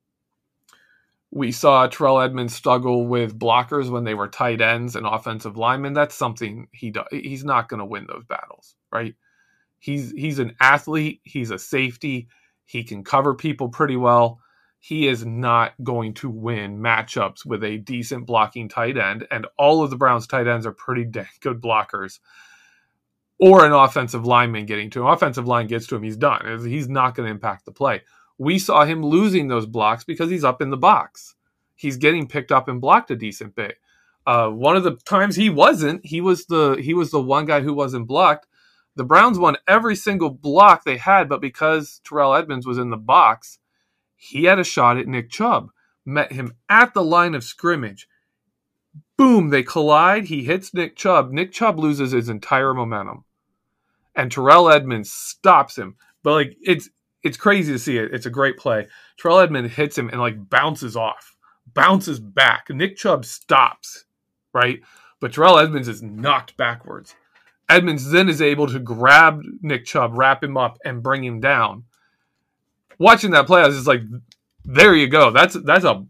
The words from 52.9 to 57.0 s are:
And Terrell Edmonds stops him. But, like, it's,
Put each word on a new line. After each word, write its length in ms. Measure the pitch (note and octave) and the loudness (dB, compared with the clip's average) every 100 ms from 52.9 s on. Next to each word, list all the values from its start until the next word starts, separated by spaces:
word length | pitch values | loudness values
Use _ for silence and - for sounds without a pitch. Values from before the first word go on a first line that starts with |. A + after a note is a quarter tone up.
| G#2+ G2 - _ _ _ _ _ _ _ _ _ - | -8 -10 -16 _ _ _ _ _ _ _ _ _ -8
And 160 | B2+ | -6
Terrell 380 | C#3 C3 E3+ E3+ | 0 6 6 8
Edmonds 420 | D3 C3 A2+ G#2 | 4 2 -8 -10
stops 640 | - - - F#3+ D#3+ - - | -14 -16 -2 4 4 2 -6
him. 180 | F#2+ - _ _ | -14 -16 _ _
But, 120 | D3+ | -2
like, 240 | D3+ C3+ - | 0 -2 -4
it's, 280 | F#3+ D#3+ - _ | -2 -2 -4 _